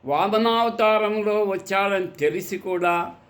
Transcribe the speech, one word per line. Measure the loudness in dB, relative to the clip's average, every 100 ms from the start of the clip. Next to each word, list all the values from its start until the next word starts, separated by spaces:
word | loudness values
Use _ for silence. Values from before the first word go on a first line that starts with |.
వామనావతారంలో | -2 0 2 2 2 2 0 2 2 2 0 0 0 0
వచ్చాడని | 0 -2 -2 0 0 0 -4
తెలిసి | -2 -2 -2 -6 -8
కూడా | -4 -2 0 0 -4 -10